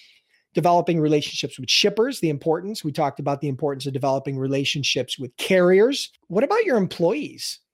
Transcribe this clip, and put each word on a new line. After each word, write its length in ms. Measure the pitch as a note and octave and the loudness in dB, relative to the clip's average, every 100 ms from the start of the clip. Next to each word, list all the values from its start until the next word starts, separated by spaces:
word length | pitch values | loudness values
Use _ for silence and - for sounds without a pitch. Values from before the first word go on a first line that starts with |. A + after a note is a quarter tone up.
| _ _ _ _ _ | _ _ _ _ _
developing 460 | - E3+ F3 E3+ E3+ | 0 4 4 4 2
relationships 580 | D3+ D3+ C#3+ - C#3 - | 2 2 0 -6 -8 -8
with 120 | B2+ | -2
shippers, 500 | - G#3 G3+ B3 C4 | 2 2 2 0 0
the 80 | E3 | -2
importance. 560 | D3 E3 D#3+ F#3+ A3 | -2 -2 -2 -4 -8
We 80 | D#3 | -6
talked 300 | C#3 C#3+ - | -2 -2 -2
about 180 | C#3+ C#3 | -4 -4
the 80 | D3 | -4
importance 380 | C3 D3+ C#3 C#3 | -4 -4 -4 -6
of 80 | |
developing 440 | C3 C3+ C3+ C#3 C3+ | -2 0 -2 -2 -4
relationships 800 | C3+ C#3 C#3 D3 C3+ C#3 B2 - | -2 -2 -2 -2 -2 -2 -4 -8
with 140 | B2 - | -10 -8
carriers. 760 | - F#3+ F3+ F#3 A#3 C#4 - _ - | 0 4 6 6 4 2 -8 _ -6
What 160 | F3 | -2
about 220 | C#4+ G#4+ G#4+ | 0 2 2
your 100 | A#3+ | 2
employees? 840 | F#3 - E3+ C#4 - - - - _ | 0 0 0 0 -6 -10 -12 -12 _